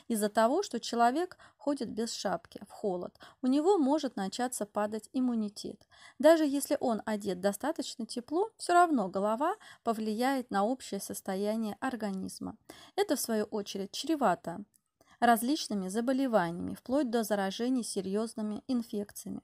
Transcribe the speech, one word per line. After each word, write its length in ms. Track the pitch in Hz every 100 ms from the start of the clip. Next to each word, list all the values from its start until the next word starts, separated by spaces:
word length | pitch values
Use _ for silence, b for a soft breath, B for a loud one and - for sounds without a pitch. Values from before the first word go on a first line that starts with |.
| -
из-за 220 | 226 208
того, 340 | 208 226 311
что 160 | 403 233
человек 580 | - 233 233 269 359 - B _
ходит 320 | - 285 214
без 220 | 202 233
шапки 480 | - 202 175 - - -
в 40 |
холод. 440 | - 214 180 - - B -
У 40 | 254
него 300 | 277 320 403
может 380 | 262 302 277 -
начаться 500 | 190 - 247 - 208
падать 440 | - 208 220 -
иммунитет. 760 | 262 254 233 208 - - - _ B B -
Даже 260 | 294 330
если 320 | 302 277 - 294
он 240 | 262 208 -
одет 340 | 214 208 180
достаточно 680 | 196 202 277 320 269 - 220
тепло, 420 | - - 311 453 -
все 160 | -
равно 360 | 349 349 277 226
голова 460 | 196 208 226 311 427 B B
повлияет 680 | - 220 220 214 254 269 240
на 160 | 196 208
общее 340 | 254 - 196
состояние 760 | - 202 - 190 208 226 214 -
организма. 800 | 262 247 214 190 190 - 180 - B B B -
Это, 200 | 403 339
в 40 |
свою 260 | - 220 208
очередь, 460 | 214 202 196 196
чревато 720 | - 285 311 233 175 - 175 202 _ _ _ b b
различными 720 | 240 233 233 311 - 202 185
заболеваниями, 840 | 208 240 262 269 220 170 175 180 196
вплоть 340 | - 269 269
до 140 | 233
заражений 600 | 214 202 190 196 240 262
серьезными 800 | 220 202 190 196 226 - 214 208 -
инфекциями. 760 | 247 226 208 202 - 196 196